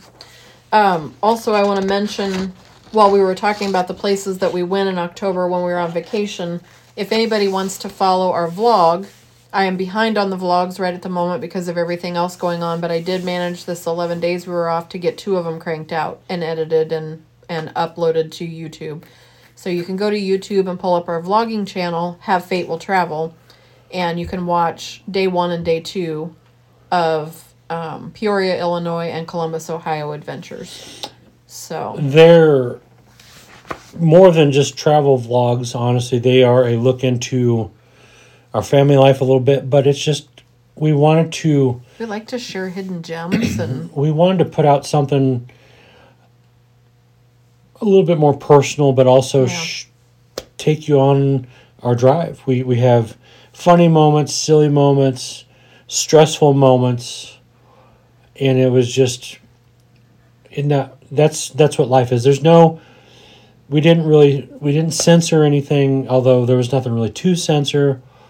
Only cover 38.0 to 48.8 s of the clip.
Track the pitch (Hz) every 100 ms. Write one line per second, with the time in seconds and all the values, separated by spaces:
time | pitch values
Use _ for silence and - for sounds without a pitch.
38 | _ _ _ _ _ 110 - 143 143 139
39 | 135 131 127 131 127 139 135 143 135 139
40 | 151 147 - _ _ _ _ - 156 143
41 | 151 160 160 - 160 143 131 120 - -
42 | 226 208 220 247 - 196 185 180 190 175
43 | 165 165 170 208 233 - 170 131 170 143
44 | 151 151 180 190 160 - 151 143 - 147
45 | 139 139 135 123 123 _ _ _ _ _
46 | _ _ _ _ _ _ _ _ _ _
47 | _ _ _ _ _ _ _ _ 214 190
48 | 170 165 147 143 - 143 131 -